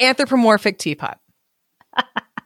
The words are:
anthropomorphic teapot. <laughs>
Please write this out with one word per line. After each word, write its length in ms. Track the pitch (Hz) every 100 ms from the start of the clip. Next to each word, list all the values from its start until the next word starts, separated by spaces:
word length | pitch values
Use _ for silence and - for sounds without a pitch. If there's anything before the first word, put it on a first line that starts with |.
anthropomorphic 760 | 254 262 277 262 226 208 208 196
teapot. 400 | 160 147 - - _ _ _ _ _ _ _ -
<laughs> 60 | - - _ -